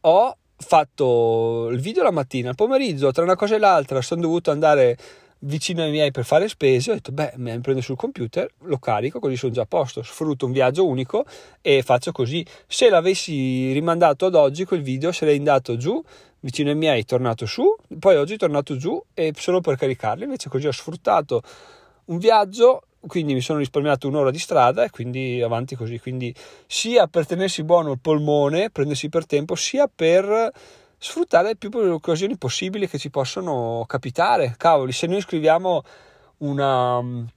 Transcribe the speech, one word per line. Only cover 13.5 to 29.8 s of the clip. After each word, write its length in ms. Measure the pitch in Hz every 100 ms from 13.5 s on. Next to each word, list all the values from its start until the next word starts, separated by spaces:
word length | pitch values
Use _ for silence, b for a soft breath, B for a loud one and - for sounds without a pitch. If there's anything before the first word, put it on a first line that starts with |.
| 127 131
rimandato 540 | 135 165 170 170 139 185
ad 80 |
oggi 300 | 170 139 147
quel 160 | 190 180
video 320 | 139 131 165
sarei 240 | 175 156 147
andato 400 | 147 139 131 117
giù 260 | 139 269 b b b b
vicino 300 | 139 127 143
ai 60 | 147
miei, 280 | 156 123
tornato 400 | 107 123 123 117
su, 320 | 107 - 339 440 _ 160
poi 180 | 285 151
oggi 220 | 147 214
tornato 400 | 170 147 139 131
giù 220 | 160 277 -
e 220 | - 160 151
solo 240 | - 180
per 160 | 165 135
caricarli, 480 | 139 127 110 120
invece 240 | 269 262 139
così 180 | 135 147
ho 60 |
sfruttato 680 | 123 - 170 - 101 151 120 B B B B B B -
un 100 | 170
viaggio, 680 | 220 220 202 214 240 262 _ _ 160
quindi 280 | 180 147
mi 80 | 131
sono 160 | 123 151
risparmiato 500 | 135 151 147 135 -
un'ora 220 | 147 135
di 80 | 151
strada 460 | - 160 123 113
e 60 | 120
quindi 520 | - 123 127 131 123
avanti 340 | 117 117 131 123
così. 240 | 113 123
Quindi 340 | - 127 120 - B B B
sia 400 | - 220 240 170
per 200 | 170 156
tenersi 360 | 175 190 -
buono 300 | 156 175 156
il 80 | 131
polmone, 680 | 160 151 151 147 143 160 214
prendersi 400 | - 147 143 151
per 160 | 165 160
tempo, 280 | 143 156
sia 340 | 175 - 262